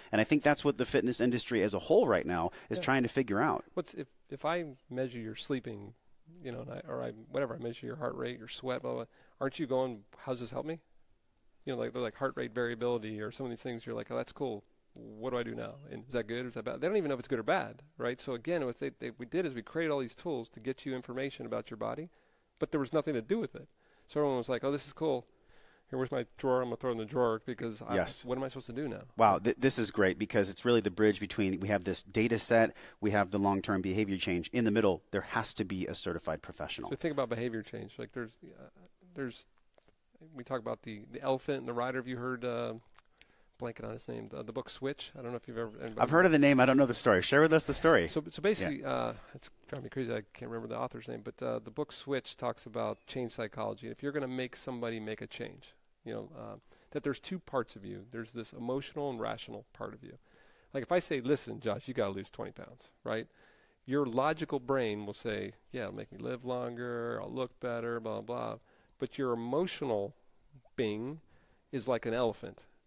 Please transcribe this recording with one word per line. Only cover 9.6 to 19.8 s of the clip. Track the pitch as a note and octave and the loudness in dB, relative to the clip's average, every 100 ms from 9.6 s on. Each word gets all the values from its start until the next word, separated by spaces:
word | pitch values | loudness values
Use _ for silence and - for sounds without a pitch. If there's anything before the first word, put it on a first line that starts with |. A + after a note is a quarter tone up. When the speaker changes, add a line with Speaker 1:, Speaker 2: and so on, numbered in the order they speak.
| C3+ | 0
Speaker 2:
going, | C3 B2+ G#2+ - - | 2 2 -4 -14 -12
"How's | - B2 | -6 -4
this | A#2 | -4
help | C3 D3 | -6 -6
me?" | E3 _ - _ _ _ _ _ _ C#3 | -8 _ -20 _ _ _ _ _ _ -6
You | |
know, | A#2+ | -4
like, | A#2 | -2
they're | B2 | -2
like, | A2+ - | -4 -2
"Heart | C3+ C3 | -2 -2
rate | B2 | -4
variability," | A#2+ A#2+ A2+ B2 A#2+ G#2+ G#2+ | -2 -2 0 0 0 -2 -6
or | G#2+ | -6
some | - B2+ | -6 -8
of | |
these | A#2 | -6
things. | C3 A#2 A#2+ | -6 -6 -6
You're | A2+ | -6
like, | - | -4
"Oh, | B2 | -4
that's | A#2+ | -6
cool. | - C3+ G#2 - _ _ | -4 -6 -6 -12 _ _
What | A#2+ A2+ G#2+ B2 | -20 -16 -8 -4
do | B2 | -2
I | |
do | A#2 | -2
now? | A2+ A2 C#3 D3 | -4 -8 -10 -12
And | A2 B2+ | -12 -4
is | |
that | B2 G#2+ | -4 -2
good | A#2+ B2+ | -4 -4
or | |
is | |
that | A#2 | -6
bad?" | A#2 B2 | -6 -2
They | E3 | 0
don't | G#3+ | 2
even | D3+ | 2
know | B2+ | -2
if | |
it's | - | -2
good | A#2 | -2
or | |
bad, | A2 F3+ A2 - - - | 2 2 0 -8 -16 -4
right? | A#2+ B2 | -4 -4
So | - | -6
again, | A#2+ D3+ E3+ B2+ | -6 -2 0 0
what | - | -4
they, | C#3 | -6
they, | - A#2+ | -6 -10
we | A2+ A#2+ | -10 -4
did | E3+ E3+ | -2 0
is | |
we | B2 | -4
created | - D#3+ | -6 -2